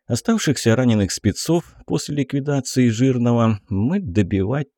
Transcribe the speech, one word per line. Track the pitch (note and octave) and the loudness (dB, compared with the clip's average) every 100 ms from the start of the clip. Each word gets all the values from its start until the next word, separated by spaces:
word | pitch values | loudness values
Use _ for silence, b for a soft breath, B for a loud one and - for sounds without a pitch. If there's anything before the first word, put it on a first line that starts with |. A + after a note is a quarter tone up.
| - | -6
Оставшихся | A#2 - A3+ D#3+ - A#2 A2+ | -4 0 0 0 0 2 2
раненых | B2+ G#2+ F#2+ | 4 2 0
спецов | - G#2 - - E3+ - - - | -2 -2 -2 -2 -2 -2 -14 -6
после | C3+ - D3 | -6 -4 -4
ликвидации | B2+ C#3 C#3+ C#3 - C3 A#2+ | -4 -4 -2 -4 -2 2 2
Жирного | A2 C3 B2 A#2+ A#2+ A2+ G#2+ - | 2 2 2 2 2 2 0 -4
мы | G2 A#2+ G3+ | -2 0 -2
добивать | D3 F#2 F#2 G2 F#2+ C#3 D3 | -2 -2 0 0 0 -2 -6